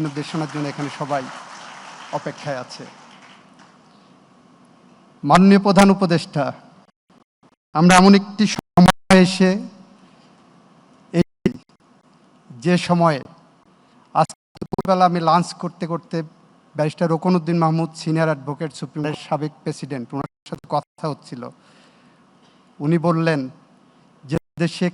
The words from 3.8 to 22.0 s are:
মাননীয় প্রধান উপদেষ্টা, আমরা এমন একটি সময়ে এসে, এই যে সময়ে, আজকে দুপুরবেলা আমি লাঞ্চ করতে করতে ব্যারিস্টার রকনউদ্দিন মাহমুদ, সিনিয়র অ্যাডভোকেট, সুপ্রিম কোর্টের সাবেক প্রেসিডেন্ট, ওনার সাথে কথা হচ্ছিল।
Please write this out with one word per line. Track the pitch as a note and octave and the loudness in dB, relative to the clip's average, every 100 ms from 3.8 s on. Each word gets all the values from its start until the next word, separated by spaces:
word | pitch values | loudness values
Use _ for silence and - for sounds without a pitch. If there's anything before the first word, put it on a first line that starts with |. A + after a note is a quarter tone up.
| _ _ _ _ _ _ _ _ _ _ _ _ _ _ | _ _ _ _ _ _ _ _ _ _ _ _ _ _
মাননীয় | C#3+ E3 G3 G3 G3+ | 2 4 6 6 4
প্রধান | F#3+ G3 G3 | 4 6 4
উপদেষ্টা, | F#3 E3 - D#3 B2+ - - _ _ _ _ _ _ _ _ _ _ D3+ | 2 0 -2 -6 -6 -8 -16 _ _ _ _ _ _ _ _ _ _ 2
আমরা | F3 F#3 | 6 8
এমন | G3 G3+ | 8 6
একটি | G3+ - G#3 | 4 -2 -2
সময়ে | - - - F3+ - - F#3+ F3+ | -4 -2 4 6 4 4 6 6
এসে, | - F#3 G3+ B3+ - _ _ _ _ _ _ _ _ _ _ _ _ _ E3+ | 4 0 0 -6 -18 _ _ _ _ _ _ _ _ _ _ _ _ _ -2
এই | - _ - - - _ _ _ _ _ _ _ - A#2+ | -2 _ -4 -4 -12 _ _ _ _ _ _ _ -20 -6
যে | D3 F3+ - | 0 0 0
সময়ে, | F3 E3+ C#3+ - - _ _ _ _ _ _ _ | 2 2 0 -6 -20 _ _ _ _ _ _ _
আজকে | D3 D#3 - _ - | -2 -2 -4 _ -16
দুপুরবেলা | - - F#3 F#3 F3+ | -10 -6 -2 2 2
আমি | E3+ E3 | 2 2
লাঞ্চ | E3+ F3 - | 0 0 -6
করতে | E3+ - E3 | -12 -10 -8
করতে | E3 - E3 D#3+ _ _ _ _ | -10 -8 -10 -10 _ _ _ _
ব্যারিস্টার | - D3+ - E3+ | -6 -6 -2 -2
রকনউদ্দিন | D#3+ F#3 F3+ D#3 E3+ | 0 0 0 0 0
মাহমুদ, | D#3+ D#3+ D#3+ - | 0 0 -4 -6
সিনিয়র | E3 D#3+ D#3+ | -6 -2 -2
অ্যাডভোকেট, | C#3+ C3 C#3+ D#3+ - | -2 -8 -10 -10 -10
সুপ্রিম | C#3+ D#3 | -14 -8
কোর্টের | D3+ C#3+ - | -8 -8 -8
সাবেক | D3+ D3+ - | -8 -8 -10
প্রেসিডেন্ট, | - D3+ C3+ C#3 A#2 | -12 -12 -12 -12 -10
ওনার | C#3 C#3 _ - | -12 -12 _ -16
সাথে | - - | -16 -8
কথা | D3 - _ D#3+ | -8 -8 _ -10
হচ্ছিল। | C#3 - B2+ B2 - _ _ _ _ | -10 -14 -16 -16 -18 _ _ _ _